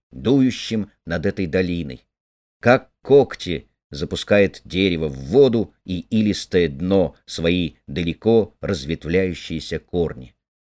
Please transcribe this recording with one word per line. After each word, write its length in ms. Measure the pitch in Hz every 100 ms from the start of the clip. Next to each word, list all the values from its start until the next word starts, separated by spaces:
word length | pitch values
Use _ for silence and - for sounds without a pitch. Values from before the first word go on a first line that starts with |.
| _
дующим 760 | 65 110 139 127 - - 110 98 _ -
над 220 | 85 98
этой 180 | 98 87
долиной. 580 | 95 90 87 73 64 _ _ _ _ _ _
Как 280 | 120 131 - _
когти 640 | - 139 127 - 90 78 - _ _
запускает 720 | 76 85 90 - 101 98 - -
дерево 420 | 87 95 82 78
в 100 | 67
воду 540 | 67 123 135 113 95 _ -
и 140 | 87 -
илистое 580 | 110 107 95 - 92 85
дно 480 | 67 90 98 80 - -
свои 460 | - 82 90 82 - -
далеко 720 | 71 85 78 110 113 98 _
разветвляющиеся 1200 | 71 87 69 82 76 90 92 82 - 80 - 78
корни. 580 | - 90 80 - 62 _ _ _ _